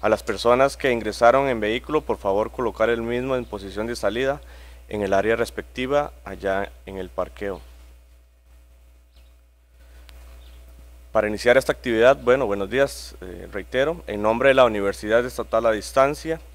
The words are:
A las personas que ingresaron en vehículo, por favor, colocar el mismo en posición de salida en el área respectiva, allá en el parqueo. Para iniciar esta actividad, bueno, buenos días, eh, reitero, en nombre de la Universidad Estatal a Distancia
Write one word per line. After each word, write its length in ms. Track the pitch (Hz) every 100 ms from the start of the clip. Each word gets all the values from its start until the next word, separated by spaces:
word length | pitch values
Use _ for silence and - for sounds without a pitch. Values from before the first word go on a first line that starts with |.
A 80 | 107
las 140 | 107
personas 540 | - 98 120 123 139 -
que 160 | 139
ingresaron 560 | 120 107 101 120 131 139
en 100 | 117
vehículo, 440 | 107 120 - 151
por 160 | - 107
favor, 340 | 101 98 113
colocar 360 | - 120 - 110
el 140 | 117
mismo 320 | 113 120 127
en 100 | 127
posición 440 | 117 104 95 92 113
de 80 | 120
salida 440 | 104 110 135 143 - - - - -
en 140 | 107
el 140 | 98
área 200 | 98 104
respectiva, 760 | 113 113 - - - 127 143 147 - -
allá 440 | 92 95 95 101 -
en 140 | - 95
el 100 | 92
parqueo. 540 | - 90 - 101 90 - - - - _ - _ _ _ - _ _ _ _ _ - - _ _ _ _ _ - - - - - - - - - - - - -
Para 160 | 110 107
iniciar 300 | 107 120 127
esta 160 | 131
actividad, 460 | 143 127 113 120 143
bueno, 260 | 123 131
buenos 240 | 120 101 98
días, 460 | 123 139 - - -
eh, 260 | 92 90 92
reitero, 540 | 101 - 127 143 170 -
en 140 | 104
nombre 300 | 107 117 135
de 40 |
la 120 | 135 123
Universidad 580 | 107 98 98 107 113
Estatal 400 | 123 - 110 113
a 60 | 117
Distancia 680 | 107 - - 135 151 160 160 -